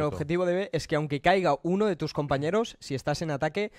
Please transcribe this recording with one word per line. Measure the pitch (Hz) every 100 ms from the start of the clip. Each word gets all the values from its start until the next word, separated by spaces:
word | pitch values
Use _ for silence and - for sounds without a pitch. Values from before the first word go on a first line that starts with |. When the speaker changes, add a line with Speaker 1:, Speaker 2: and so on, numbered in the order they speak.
| 151
Speaker 1:
cubierto. | -
Speaker 2:
objetivo | 147 175 180
de | 180
B | 202
es | 156 -
que | 151
aunque | 151 147
caiga | 175 190 170 143
uno | 165 190 214
de | 165
tus | 151
compañeros, | - 147 139 151 214 226 -
si | - 135
estás | - 147
en | 160
ataque, | 139 156 202 214